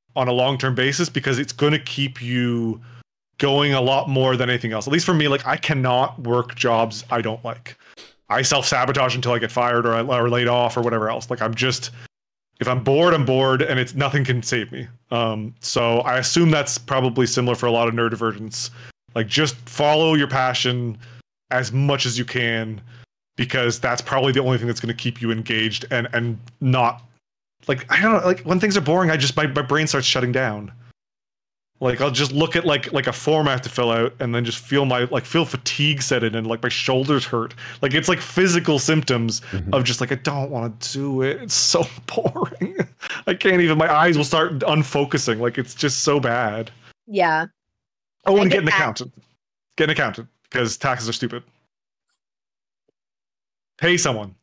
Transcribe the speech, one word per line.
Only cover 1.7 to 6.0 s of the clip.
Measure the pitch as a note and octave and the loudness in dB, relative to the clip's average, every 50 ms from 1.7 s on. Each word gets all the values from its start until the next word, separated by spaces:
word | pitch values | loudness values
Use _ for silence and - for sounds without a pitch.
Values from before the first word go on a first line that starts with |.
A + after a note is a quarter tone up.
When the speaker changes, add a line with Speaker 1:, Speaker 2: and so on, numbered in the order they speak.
| D3+ D3 | 2 0
Speaker 1:
keep | C3+ - - C#3 C#3 C3+ C3 - | -2 -6 -6 -4 -4 -4 -6 -8
you | B2 A#2+ B2 B2 B2 A#2+ A#2+ A#2 A2+ A2+ G#2+ A2+ - - - - - _ _ _ _ _ _ - | -6 -4 -2 -2 0 0 0 -2 -2 -4 -4 -6 -10 -20 -20 -20 -20 _ _ _ _ _ _ 0
going | C#3+ C#3 C#3 C#3+ D3 C#3+ C#3 | 2 2 4 4 4 4 2
a | C3 | 2
lot | B2 B2+ C3+ C3+ - | 2 2 2 2 0
more | C#3 C3+ C3 C3 C3 B2+ | 0 2 2 4 4 2
than | A#2+ B2+ B2 | 2 2 0
anything | B2 A#2 - A2+ | 0 0 -2 -4
else. | A2 G#2+ G#2 | -4 -4 -2
At | C3+ D3+ | 0 0
least | E3+ E3+ | 0 2
for | G3 F3 | 2 2
me, | D#3 D3+ | 2 2
like, | D3 C3+ C#3+ - | 2 2 0 0
I | B2+ D3 | -2 -2
cannot | D#3 - - D#3 C3+ B2+ B2+ B2 B2+ | -2 -2 -2 0 0 2 2 2 2